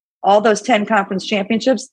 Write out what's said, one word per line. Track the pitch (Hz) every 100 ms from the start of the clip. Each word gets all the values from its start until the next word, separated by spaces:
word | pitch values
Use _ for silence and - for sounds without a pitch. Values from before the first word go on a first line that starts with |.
| _ _
all | 190 208
those | 220 208
ten | - 214 202
conference | 214 196 190 -
championships, | 208 196 226 262 220 -